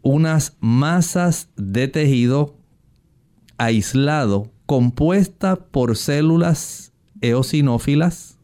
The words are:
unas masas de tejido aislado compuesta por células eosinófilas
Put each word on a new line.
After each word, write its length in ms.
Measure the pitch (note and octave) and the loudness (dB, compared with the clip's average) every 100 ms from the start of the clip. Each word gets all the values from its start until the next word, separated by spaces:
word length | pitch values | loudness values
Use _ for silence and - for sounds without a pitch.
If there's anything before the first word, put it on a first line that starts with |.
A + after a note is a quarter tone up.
unas 540 | C3 C#3+ D#3+ D#3+ - _ | 0 2 2 0 -2 _
masas 880 | A2+ A#2+ D3 F3+ E3 F3+ F3 E3 - - | 0 2 2 0 0 0 0 -2 -6 -12
de 320 | G2+ G#2 C3 | -6 -2 -2
tejido 680 | D#3 D3+ C3 A#2+ C#3 D3 - _ _ _ _ _ _ _ _ _ _ | 0 2 2 2 2 -2 -6 _ _ _ _ _ _ _ _ _ _
aislado 960 | A#2 A2+ - C3 C#3+ D3+ A#2+ G2+ A2 _ - | -2 0 0 -2 0 0 0 -2 -4 _ -4
compuesta 920 | C#3 B2 B2 D#3 F#3+ F3+ - F#3+ F#3 | 0 0 0 0 2 0 -2 -4 -4
por 400 | - C#3 B2 A2 | -4 -2 0 -2
células 920 | - C#3+ D#3 E3 E3+ D#3+ - - - _ _ - | -2 0 2 2 2 -2 -4 -16 -20 _ _ -6
eosinófilas 1160 | B2 A#2+ C3 D#3 C#3 A#2 - C#3+ E3+ E3 - _ | -2 0 0 0 0 0 0 0 0 -2 -16 _